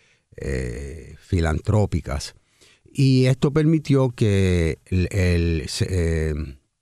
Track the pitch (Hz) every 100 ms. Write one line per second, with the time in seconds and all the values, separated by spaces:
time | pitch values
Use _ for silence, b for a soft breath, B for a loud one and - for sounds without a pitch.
0 | b b b - 73 65 64 60 69 80
1 | 67 73 - 90 82 78 - 107 98 85
2 | - 73 - - b b b b _ -
3 | 135 127 127 131 151 151 156 160 - 139
4 | 131 - 110 98 92 90 82 - - 92
5 | 90 104 90 85 85 82 - - - 92
6 | 82 80 78 73 69 67 _ _